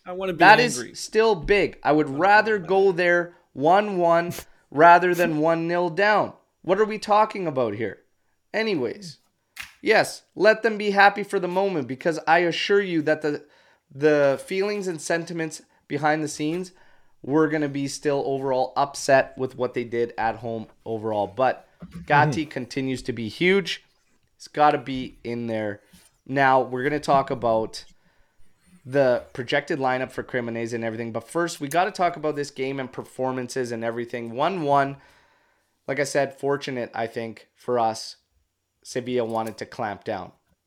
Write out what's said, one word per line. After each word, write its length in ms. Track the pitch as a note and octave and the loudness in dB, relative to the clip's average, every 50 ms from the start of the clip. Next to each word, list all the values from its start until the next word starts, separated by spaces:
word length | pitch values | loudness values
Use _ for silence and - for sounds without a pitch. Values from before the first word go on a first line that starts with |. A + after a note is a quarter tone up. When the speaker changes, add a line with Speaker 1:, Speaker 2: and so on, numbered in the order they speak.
| _ | _
Speaker 1:
I 60 | F3+ | -12
wanna 200 | F3+ F#3 F#3+ F#3+ F3 | -8 -6 -6 -4 2
be 40 | D3 | 6
Speaker 2:
That 220 | F3 G3 G#3+ A3 | 8 8 8 8
is 180 | B3 A#3 B2 B2 | 6 2 -2 -6
Speaker 1:
angry. 160 | A2+ G2 - | -10 -12 -12
Speaker 2:
still 400 | - - - - G#3+ A3+ A3+ G3+ | -14 -10 -2 0 2 2 4 2
big. 440 | D#3+ C#3 D#3+ G3+ G3+ E3 A2+ - - | 0 0 2 2 2 2 0 -4 -2
I 100 | - C#3 | 0 2
would 140 | D3+ D#3 D3+ | 2 2 2
Speaker 1:
I 40 | C3+ | 0
wanna 80 | C3+ C#3+ | -2 0
be 40 | |
Speaker 2:
rather 360 | F3 G3 G#3 G#3+ G3+ A3 G#3+ G3+ | 4 6 6 6 4 2 0 -2
Speaker 1:
mad. 100 | E3 D#3+ | -2 0
Speaker 2:
go 240 | F#3+ F#3+ G3 G3 | 2 4 4 4
there 420 | F3 E3+ F3+ F3 F3 F3 E3+ E3+ - _ _ _ | 4 2 2 2 2 2 0 -2 -8 _ _ _
one 440 | - B2+ C#3 D#3+ F3+ G3+ G#3+ G#3 G3 F3+ | -6 0 2 4 4 4 2 0 -2 0
one 340 | F3 E3+ E3+ E3+ E3+ F3+ - - - - - _ _ _ | 2 2 2 2 0 -2 -6 -10 -14 -18 -20 _ _ _
rather 440 | - C#3 D#3+ E3+ F3 F3+ F3+ F3+ F3 | 4 8 10 10 10 10 8 4 2
than 240 | E3 F3 E3 D#3 D3+ | 2 2 0 0 0
one 280 | D3+ E3 E3 E3 E3 E3+ | 0 2 0 0 -2 -2
nil 200 | F3 F3 F3+ E3+ | -2 -2 -2 -2
down. 420 | D#3 F3+ G3+ G#3+ G#3+ F#3+ C3+ G#2 - - _ _ _ _ | 0 0 2 2 4 2 2 -2 -6 -12 _ _ _ _
What 180 | - D#3 F#3 G3+ | -4 0 0 2
are 40 | G#3+ | 2
we 140 | G3+ A3 G#3 | 0 -2 -4
talking 480 | - G#3+ G3+ G#3 G#3+ G#3 - G3+ F3+ | -2 2 2 4 4 2 0 -4 -6
about 280 | D#3+ C3+ C3 B2 G#2+ G2+ | -4 -2 0 -2 -2 -2
here? 260 | A2 A2+ F#2+ - - _ _ _ _ _ _ _ _ _ _ | -4 -6 -6 -6 -10 _ _ _ _ _ _ _ _ _ _
Anyways, 640 | - G#3 A3+ A3 F#3+ D3 B2 A2 - G#3 G3 E3 - _ _ _ _ _ _ _ _ - - - - _ | -4 -2 -2 0 0 -2 -2 -4 -6 -8 -12 -16 -18 _ _ _ _ _ _ _ _ -20 -20 -20 -20 _
yes, 400 | - - A3+ F#3+ D3 - - - - _ _ | 0 2 2 4 2 0 -4 -12 -18 _ _
let 280 | - F3+ G#3+ A3 A3 | 2 4 4 4 4
them 160 | - A3+ G#3+ G3+ | 0 -2 -2 -2
be 120 | G#3 G#3 | -2 0
happy 300 | G3 G3 G3 G3+ G3+ G#3 | 4 6 6 6 4 2
for 160 | G3 - G3+ G3 | -4 -4 -4 -4
the 100 | F3 F3+ | -4 -2
moment 380 | F3 F#3+ G3 G3 F3+ D#3 C3 | -2 -2 -2 0 -2 -4 -4
because 320 | A#2+ C3+ B2 - F3 D#3 D#3 - | -6 -8 -4 -2 -2 -2 -2 2
I 120 | D3+ E3 G3 | 2 4 4
assure 400 | F3+ E3+ D#3 - - - G3+ G3+ | 4 2 0 -2 0 2 2 2
you 220 | G3+ F#3 E3+ D#3+ | 2 0 -2 -2
that 180 | C#3+ D3+ D#3 D#3 | 0 0 0 0
the, 220 | - D3+ D3 D3 - _ _ _ _ _ _ _ _ _ C#3+ | -2 -4 -4 -6 -8 _ _ _ _ _ _ _ _ _ -4
the 460 | C3+ D3 D#3 D3 D3 C#3+ C#3 C3+ C3 - | 0 2 4 4 4 4 2 2 0 -4
feelings 440 | - F#3+ F#3+ G3 G#3 G#3 G#3 F#3 F#3 | -4 -4 -2 -2 -2 -4 -4 -6 -6
and 120 | E3+ D3+ | -8 -6
sentiments 600 | - - F3 E3+ E3 E3+ E3+ E3 D#3+ D#3 - - - _ _ _ _ | -4 -4 -4 -4 -4 -6 -6 -6 -6 -8 -8 -12 -18 _ _ _ _
behind 380 | - D3 C#3 D#3 D3+ D3+ D#3 D3+ | -8 -4 -2 0 0 0 0 -2
the 40 | D3 | -6
scenes 440 | - - D3+ D3+ E3 F3+ F#3 F3+ - _ - - - - _ _ _ _ | -6 -6 -4 -4 -4 -6 -8 -10 -14 _ -20 -20 -20 -20 _ _ _ _
were 260 | - B2 C#3 D#3+ D#3 D3+ | -4 0 2 2 2 2
gonna 200 | D#3 D#3 D3+ C#3+ | 2 -2 -2 -2
be 180 | C#3 C#3+ C#3 C#3 | -4 -4 -6 -6
still 340 | C#3 - - D3+ C#3 C#3 - | -8 -4 -2 -2 0 0 -2
overall 460 | C#3 C3+ C3+ C3 C3+ B2+ B2+ B2+ - - | -2 -4 -4 -2 -2 0 0 -2 -2 -2
upset 600 | C3 C#3 C#3 - - - - C3+ C3+ - - - - | -2 -2 -2 -4 -4 2 4 4 4 4 2 -4 -6
with 180 | C3 B2+ - | -6 -6 -4
what 180 | B2+ B2 B2 - | -4 -6 -4 -4
they 100 | B2 B2 | -6 -6
did 280 | A2+ A#2 A#2 A#2 A#2 - - | -4 -2 -2 -2 -2 -2 -4
at 180 | A2 A2+ G#2 | -4 -4 -4
home 300 | G#2+ A#2 A#2 A2+ A2+ G#2 - _ _ - | -4 -8 -8 -8 -8 -10 -12 _ _ -10
overall. 420 | A2+ A2+ A2 G#2+ A2 G#2+ G#2 G2 | -8 -8 -6 -4 -2 -2 -2 -2
But 400 | F#2 G2 - C3 B2 - - - _ _ _ - - - F3 - | -2 0 0 0 0 0 -2 -8 _ _ _ -20 -18 -16 -12 -2
Gatti 360 | - D3 C#3+ D#3 D3+ C3 E3 | 2 4 4 4 4 2 -2
Speaker 1:
Mm-hmm. 80 | D3 - | -4 -6
Speaker 2:
continues 520 | - C3+ B2 - - C#3+ C3 C3 C3 B2+ | -8 -10 -10 -6 -6 -4 -4 -4 -4 -4
to 100 | - - | -6 -6
be 160 | A#2+ A#2 A2+ G#2+ | -6 -6 -8 -8
huge. 560 | - - E3+ F#3 F#3+ G3 F3 - - - _ _ _ _ _ _ _ _ _ _ _ | -4 0 2 4 4 2 2 -2 -6 -10 _ _ _ _ _ _ _ _ _ _ _
It's 120 | _ - - | _ -20 -8
gotta 300 | - D3 D3 D3+ D3 C#3 | 0 4 4 4 4 2
be 400 | B2 C3+ C3 C3 B2+ - - - - | -2 -6 -8 -8 -8 -10 -12 -12 -10
in 220 | A2+ A#2+ A#2+ A#2+ A#2 | -8 -6 -6 -6 -4
there. 320 | A2+ A2 G#2+ G#2 G2+ - _ _ - - _ _ _ _ _ | -4 -4 -4 -6 -8 -10 _ _ -20 -20 _ _ _ _ _
Now, 340 | - C3 C#3 C3+ C3 C3 C3 | -6 0 2 4 4 4 4
we're 220 | B2 A#2 B2 B2+ B2 | 2 0 -4 -4 -2
gonna 160 | D3 D3 D3 | -2 -2 -2
talk 300 | - - C#3+ C3+ C3+ - | 0 2 2 2 2 0
about 540 | D3 A#2+ A#2+ A#2 A2+ A2 A2 - - - - - - _ _ _ _ _ _ _ _ - - - _ _ _ _ - - - | -4 -2 0 0 0 0 0 -4 -8 -14 -18 -20 -20 _ _ _ _ _ _ _ _ -20 -20 -20 _ _ _ _ -20 -20 -10
the 380 | B2+ C3 C#3+ C3+ B2+ B2 A2+ - - - | -2 2 2 4 4 2 2 -2 -6 -12
projected 440 | - A#2+ A2+ D3 C#3+ C#3+ - F3 C#3 | -10 -6 -2 -2 -2 -2 -2 -4 -2
lineup 320 | C3 B2+ B2+ B2+ C3 A#2 | 0 0 0 -2 -4 -6
for 120 | - B2+ | -8 -10
Cremonese 500 | A#2 - - B2+ A#2+ A#2 A2+ A#2 A#2 A2+ | -8 -6 -6 -6 -4 -4 -6 -6 -6 -6
and 100 | A#2+ A2+ | -6 -6
everything. 300 | A2+ A2+ A2 A#2 A#2 A#2 | -6 -6 -6 -6 -8 -8
But 160 | A2 A#2 - - | -8 -10 -10 -6
first, 320 | - E3 E3+ E3 - - | -4 -4 -4 -4 -4 -8
we 80 | C#3+ C#3 | -8 -4
gotta 220 | D3+ E3+ F#3 G#3+ | 0 0 0 0
talk 260 | G3+ - F3+ F3 E3+ | 0 -2 -2 -2 -2
about 200 | D#3 D3+ D3+ C#3+ | -2 -4 -4 -4
this 140 | C#3+ C#3 - | -4 -6 -8
game 300 | - - C3 C3+ C#3 C#3 | -8 -6 -6 -6 -6 -6
and 100 | C3 B2 | -8 -10
performances 800 | - C3+ B2+ - - - B2+ C3 C3 B2+ B2 A#2+ - C#3 B2+ A#2 | -10 -14 -14 -12 -8 -6 -4 -4 -4 -6 -8 -6 -6 -6 -6 -4
and 120 | A#2+ A2+ A2+ | -6 -6 -6
everything. 480 | A#2 A2+ A#2+ A#2 A#2 - A#2+ A#2 A2+ A#2 | -6 -6 -6 -8 -8 -8 -10 -8 -8 -4
One 280 | B2+ D3+ F3 G3 F3+ | -2 -2 -2 -2 -2
one, 340 | D3+ C#3+ C#3 C#3 C#3 C#3 C3+ - - _ _ _ _ _ _ _ _ _ _ _ _ _ _ _ _ | 0 2 2 2 2 0 -4 -10 -18 _ _ _ _ _ _ _ _ _ _ _ _ _ _ _ _
like 140 | - C3+ C#3+ | -6 -4 -4
I 40 | C#3+ | -4
said, 340 | C3+ - D3 C#3 B2+ - - | -2 0 -2 -2 -2 -4 -6
fortunate, 520 | - C#3 C#3+ C#3 - D3 C3 B2 A#2 - - | -4 -4 -2 -4 -4 -8 -8 -8 -8 -6 -6
I 120 | - A#2 | -6 -6
think, 420 | A2+ - A#2+ A2+ A2+ G#2 - - _ _ | -6 -6 -8 -8 -8 -12 -16 -20 _ _
for 240 | _ - - B2 A#2+ | _ -4 -2 0 2
us. 380 | A2+ A2+ A2 - - - - - _ _ _ _ _ _ _ _ _ _ _ _ _ | 2 0 0 -4 -8 -14 -18 -20 _ _ _ _ _ _ _ _ _ _ _ _ _
Sevilla 400 | - - C3 A#2+ B2 B2 B2 A2+ | -10 -8 -8 -4 -2 -2 -2 -2
wanted 340 | G#2+ A2+ A2+ A2 A2 G#2+ - | -2 -2 -4 -4 -6 -8 -10
to 80 | G#2+ | -14
clamp 380 | - - - A#2 G#2 G2 F#2+ - | -12 -8 -8 -6 -6 -8 -8 -8
down, 280 | A2+ G#2 F#2 F#2 F#2+ - _ _ _ _ _ _ | -8 -8 -8 -8 -12 -16 _ _ _ _ _ _